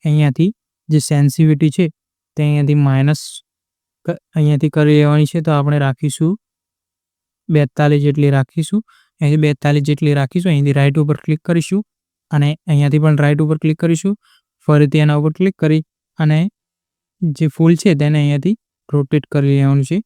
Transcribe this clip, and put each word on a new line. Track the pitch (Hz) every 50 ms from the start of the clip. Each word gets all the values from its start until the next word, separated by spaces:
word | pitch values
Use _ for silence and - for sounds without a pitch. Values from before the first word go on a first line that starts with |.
| _
અહીંયાથી | 156 147 151 151 147 131 - 160 196 226 _ _ _ _ _ _ -
જે | 156 151
સેન્સિટિવિટી | - - 156 143 143 147 - - 160 156 156 143 160 156
છે | - - 180 160 - _ _ _ _ _ _ _ _
તે | -
અહીંયાથી | 151 147 147 147 143 139 147 147 143
માઇનસ | 139 135 135 135 147 151 - - - - - _ _ _ _ _ _ _ _ _ _ _ _ _
ક-, | - 175 - _ _ _
અહીંયાથી | 160 151 147 151 139 160 151 -
કરી | 160 151 151 151 147
લેવાની | 147 147 147 151 151 143
છે. | - 170
તો | 156 165
આપણે | 151 143 139 147 147 147
રાખીશું | 143 139 131 _ - 147 - - 160 160 196 - _ _ _ _ _ _ _ _ _ _ _ _ _ _ _ _ _ _ _ _ _ -
બેતાલીસ | 170 151 147 139 _ - 147 147 147 147
જેટલી | 143 147 139 147 143 143
રાખીશું. | 139 139 135 _ _ 165 156 - - 214 220 _ _ _ _ _ _ _
અહીંથી | 156 143 147 156 151
બેતાલીસ | 151 147 _ - 147 143 147 143 147
જેટલી | 151 143 160 147 147
રાખીશું. | 139 139 127 _ 180 175 190
અહીંથી | 160 143 143 143
રાઇટ | 139 143 139 143 139 156
ઉપર | 151 147 147 - -
ક્લિક | - 156 151 _ -
કરીશું | 170 170 156 - 185 202 214 _ _ _ _ _ _ _ _ _
અને | - 151 143 143 156 - _
અહીંયાથી | - 156 143 143 143 139 151 151
પણ | 156 151 143 143
રાઇટ | 143 147 143 156
ઉપર | 151 160 156
ક્લિક | - 156 156 -
કરીશું. | - 165 170 160 - 196 208 - _ _ _ _ _ _ _ _ _ -
ફરીથી | 151 147 147 139 139 156 151
એના | 151 147 147
ઉપર | 147 156
ક્લિક | 156 - 185 196 185 _
કરી | - 156 156 156 156 _ _ _ _ _ _ -
અને | 160 151 156 156 175 202 _ _ _ _ _ _ _ _ _ _ _ _ _ _
જે | 185 165 143 - 160 156 -
ફૂલ | - 160 160 175
છે | 160 - 208 160
તેને | 143 147 147 151 151
અહીંયાથી | 147 143 143 143 139 185 214 - _ _ _ _ _ -
રોટેટ | - 147 143 135 - 151 131 _
કરી | - 147 139 139 139
લેવાનું | 139 139 139 139 139 135
છે. | - 165 196 -